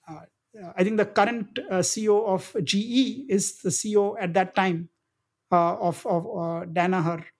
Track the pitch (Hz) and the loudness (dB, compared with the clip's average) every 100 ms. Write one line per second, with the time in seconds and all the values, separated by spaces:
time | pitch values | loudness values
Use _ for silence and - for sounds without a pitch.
0 | - 156 - _ _ 220 180 185 185 220 | -18 -18 -20 _ _ -18 -14 -2 0 2
1 | 202 208 208 233 208 - - 185 175 - | 0 2 2 0 -8 -10 -4 -2 0 0
2 | 214 208 220 190 - 220 156 196 226 247 | 2 2 4 -2 -2 -6 0 0 2 2
3 | 262 214 - 202 190 - 190 - 214 208 | 0 -2 -2 0 0 -4 -4 -2 2 2
4 | 202 214 185 170 185 - 190 165 170 _ | 2 0 -2 0 0 2 0 0 -6 _
5 | _ _ _ _ _ 180 170 175 180 165 | _ _ _ _ _ 2 4 2 -2 -2
6 | 247 175 202 208 165 170 175 165 175 185 | -2 -2 -2 -6 -4 -6 -4 -2 0 2
7 | 165 165 165 _ | 0 -4 -10 _